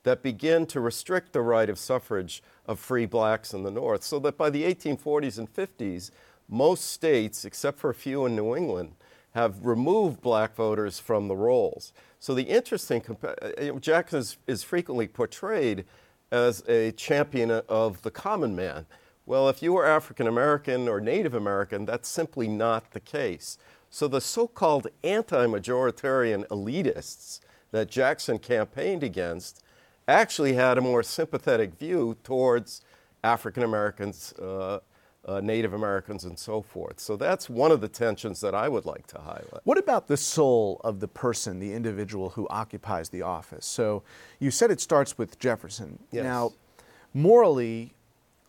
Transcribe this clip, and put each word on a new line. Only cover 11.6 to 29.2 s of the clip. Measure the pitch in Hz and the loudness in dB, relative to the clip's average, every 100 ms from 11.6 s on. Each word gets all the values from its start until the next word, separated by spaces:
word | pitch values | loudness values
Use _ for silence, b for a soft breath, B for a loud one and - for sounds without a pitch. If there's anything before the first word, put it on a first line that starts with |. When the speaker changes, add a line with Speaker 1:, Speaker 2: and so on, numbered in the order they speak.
| 95 - - _ b b | 2 -2 -14 _ b b
Speaker 1:
So | - | -4
the | 131 | -2
interesting | 131 214 247 202 - 120 | 2 0 0 -4 -2 -4
compa-, | - 113 - - | -4 -10 -10 -8
uh, | 107 - | -8 -6
you | 143 | -6
know, | 139 | -4
Jackson | 160 160 165 151 | 2 2 2 -2
is, | 117 - - | -4 -8 -6
is | 127 | -6
frequently | - 175 175 127 107 | -2 -2 -2 -2 -2
portrayed | - 113 - 190 214 127 98 92 b b b - | -2 -4 -4 -4 0 0 0 -6 b b b -2
as | 123 120 113 - | 2 2 2 2
a | 117 113 | 2 2
champion | 110 - 143 147 135 117 | -2 0 2 2 0 2
of | 113 - 110 113 92 | 0 0 2 0 -2
the | 110 | -10
common | - 196 208 135 90 | -8 -4 -2 0 -2
man. | 92 71 82 b b b - | -4 -6 -14 b b b -2
Well, | 127 135 | 2 2
if | 131 | 2
you | 160 | 2
were | 185 151 | 4 4
African | 156 151 123 117 | 4 2 -2 0
American | 117 143 147 147 127 120 | 2 2 2 0 -2 0
or | 104 | -2
Native | 107 170 175 120 | 0 0 0 -2
American, | 104 98 101 104 104 | 0 0 -2 -4 -4
that's | 120 - | -6 -6
simply | - 160 - 113 | -6 -4 -4 -4
not | 107 113 113 - | 0 0 0 -4
the | - | -14
case. | - 147 127 80 - - b b b | -8 -4 -4 -6 -12 -16 b b b
So | - 147 | -4 -2
the | 131 | 0
so-called | - - 233 - 170 143 - - | -2 -2 -2 0 2 2 -2 -6
anti-majoritarian | 160 208 226 147 120 104 101 123 131 110 139 131 117 104 104 | -2 -2 0 2 2 2 0 0 0 0 0 2 2 0 -2
elitists | 104 101 156 180 80 - - - - b b b | -6 -4 -2 -2 -2 -6 -16 -16 -18 b b b
that | 110 107 | -4 -2
Jackson | 120 131 156 - 113 | 2 2 2 -2 -4
campaigned | - 120 107 135 165 185 | 0 0 0 -2 -2 -2
against | 139 95 | -4 -4